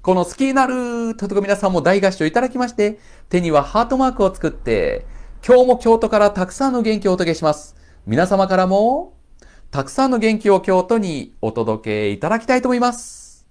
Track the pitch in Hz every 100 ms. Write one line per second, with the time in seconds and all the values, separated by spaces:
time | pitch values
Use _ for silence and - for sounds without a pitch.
0 | - 185 175 - 269 269 254 254 240 233
1 | 233 226 190 202 196 196 196 180 151 196
2 | 190 190 156 240 254 254 247 - 208 214
3 | - - - 180 170 147 139 214 233 262
4 | 262 254 190 - 160 - - 107 76 52
5 | - - - - - 247 254 240 233 226
6 | 220 214 208 202 185 - 269 247 220 214
7 | 196 185 170 160 156 147 - - - -
8 | - 120 185 196 190 185 185 196 220 285
9 | 349 - _ - - - - 139 139 -
10 | 262 247 220 214 208 190 190 185 185 233
11 | 190 147 - - 110 117 113 110 110 107
12 | 104 101 160 226 233 254 247 247 247 240
13 | - - - - _